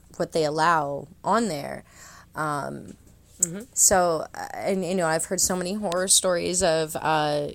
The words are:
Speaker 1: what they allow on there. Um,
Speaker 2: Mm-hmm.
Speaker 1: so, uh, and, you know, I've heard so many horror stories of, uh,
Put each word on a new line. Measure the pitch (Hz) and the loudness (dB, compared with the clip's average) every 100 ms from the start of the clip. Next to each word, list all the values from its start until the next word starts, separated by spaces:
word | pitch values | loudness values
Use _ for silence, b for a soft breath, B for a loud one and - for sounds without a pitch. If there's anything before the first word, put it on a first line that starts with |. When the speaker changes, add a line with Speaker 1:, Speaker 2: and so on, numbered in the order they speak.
| - - | -10 -6
Speaker 1:
what | 165 | -2
they | 165 147 | 0 0
allow | 156 165 160 143 139 139 - | 2 4 4 2 -4 -10 -6
on | 175 220 226 | 0 0 0
there. | 143 131 131 - B B B B - | -4 -6 -10 -14 B B B B -6
Um, | 151 143 135 143 - - - - _ - | -4 -4 -6 -10 -14 -20 -20 -20 _ -8
Speaker 2:
Mm-hmm. | 165 190 254 | -6 -6 -6
Speaker 1:
so, | - - 190 175 160 - - | 2 4 6 4 2 -4 -10
uh, | - | -10
and, | - 131 190 170 | -6 -2 -2 0
you | 185 | 0
know, | 160 | 2
I've | 160 - | 0 0
heard | 180 | 0
so | - 180 | 0 0
many | 180 | -4
horror | 214 196 175 190 | -4 -2 0 2
stories | - 190 175 175 180 | 4 4 0 0 2
of, | 180 160 156 - | 2 2 0 -2
uh, | 151 156 151 147 147 | 0 2 2 0 -4